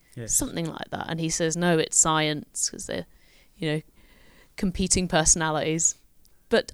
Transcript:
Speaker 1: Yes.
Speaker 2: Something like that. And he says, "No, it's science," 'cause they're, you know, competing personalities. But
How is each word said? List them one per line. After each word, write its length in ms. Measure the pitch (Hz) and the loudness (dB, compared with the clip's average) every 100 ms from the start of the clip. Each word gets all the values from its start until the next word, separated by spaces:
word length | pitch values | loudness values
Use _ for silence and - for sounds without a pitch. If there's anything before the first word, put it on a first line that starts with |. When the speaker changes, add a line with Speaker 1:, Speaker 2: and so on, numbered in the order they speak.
| _ | _
Speaker 1:
Yes. 180 | - 113 | -12 -2
Speaker 2:
Something 320 | - 269 - 165 | 0 0 -4 -6
like 220 | - - | -6 -8
that. 160 | - - | -8 -6
And 100 | 160 | -4
he 100 | 165 | -2
says, 280 | - 165 165 | 0 0 2
"No, 220 | 175 160 | 2 4
it's 180 | - - | 2 2
science," 720 | 165 156 151 151 - - - | 4 4 2 -2 -6 -6 -6
'cause 160 | - - | -6 -8
they're, 200 | - - - _ _ _ - | -8 -8 -16 _ _ _ -6
you 120 | 156 | -4
know, 120 | 151 - _ - - - - - - | -4 -6 _ -20 -20 -20 -20 -18 -4
competing 520 | 196 175 185 190 180 | -4 0 0 2 2
personalities. 880 | 170 160 180 160 156 160 160 - - _ _ - _ - | 2 4 2 2 0 0 0 0 -2 _ _ -20 _ 0
But 220 | 226 - | 0 0